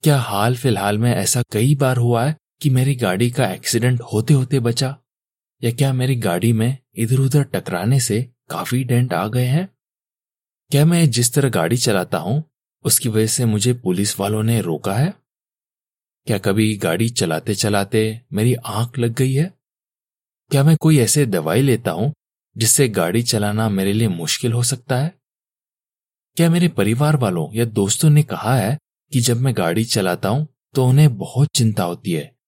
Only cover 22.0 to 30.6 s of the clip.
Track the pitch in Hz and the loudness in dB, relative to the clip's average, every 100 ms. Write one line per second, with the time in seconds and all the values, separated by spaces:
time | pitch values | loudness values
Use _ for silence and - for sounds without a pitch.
22 | 123 151 _ _ _ - 110 - 135 98 | -4 -6 _ _ _ -6 0 2 2 2
23 | 85 104 120 113 104 104 110 98 95 104 | 0 0 0 -2 -2 0 0 0 0 0
24 | 113 85 82 - 123 117 120 127 _ 127 | 0 -2 -6 -4 -2 -2 -2 -4 _ -2
25 | 151 - _ _ _ _ _ _ _ _ | -2 -6 _ _ _ _ _ _ _ _
26 | _ _ _ - 165 170 180 - 101 117 | _ _ _ 0 2 4 2 0 0 2
27 | 147 151 113 87 78 104 117 110 98 - | 2 2 0 -2 -4 -2 -2 0 -2 2
28 | 160 147 151 90 101 131 101 151 _ _ | 4 4 2 -2 0 0 0 -4 _ _
29 | _ 135 120 117 131 104 85 87 113 - | _ -2 0 0 0 0 0 0 -2 -2
30 | 92 90 95 135 156 _ | 0 -2 0 -2 -4 _